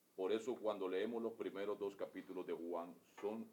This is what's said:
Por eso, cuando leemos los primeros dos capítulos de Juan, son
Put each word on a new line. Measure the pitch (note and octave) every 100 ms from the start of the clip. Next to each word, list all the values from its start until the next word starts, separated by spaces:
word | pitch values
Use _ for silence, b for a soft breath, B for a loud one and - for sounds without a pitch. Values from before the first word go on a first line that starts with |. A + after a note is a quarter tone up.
| _ -
Por | F#2
eso, | A2 A#2+ A2+
cuando | G#2 G2+ F#2
leemos | F#2 A2 A#2
los | A2+
primeros | A2+ F#2+ F#2+ G2+ G#2
dos | G2+ G2
capítulos | - F#2+ F2+ F#2 F2+
de |
Juan, | E2 E2+ E2+ E2+ D#2+ - -
son | G#2 A2+ A2+